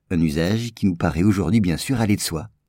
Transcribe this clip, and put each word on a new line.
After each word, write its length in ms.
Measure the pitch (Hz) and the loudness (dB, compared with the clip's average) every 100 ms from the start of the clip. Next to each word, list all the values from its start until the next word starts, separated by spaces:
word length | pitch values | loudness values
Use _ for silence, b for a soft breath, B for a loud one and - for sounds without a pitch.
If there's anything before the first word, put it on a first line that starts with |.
| - | -4
un 100 | 85 | 0
usage 520 | 82 73 87 113 117 | 0 0 0 -2 -4
qui 140 | - 101 | -2 -2
nous 80 | 85 | 0
paraît 260 | 85 80 | -2 2
aujourd'hui 380 | 104 98 82 113 | 2 2 2 2
bien 180 | 90 76 | 2 0
sûr 220 | - 127 | -2 0
aller 160 | 107 101 | 0 0
de 60 | |
soi 260 | - 78 - _ | -2 -6 -8 _